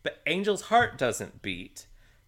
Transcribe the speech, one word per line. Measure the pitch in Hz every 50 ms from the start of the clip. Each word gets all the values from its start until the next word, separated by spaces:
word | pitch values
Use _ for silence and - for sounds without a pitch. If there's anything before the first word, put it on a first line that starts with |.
But | - 151 - - -
Angel's | - 160 185 202 208 202 180 -
heart | - 214 233 240 - - -
doesn't | 131 120 107 - 107 - - -
beat, | - 101 92 87 92 - - - - - - - - - - - _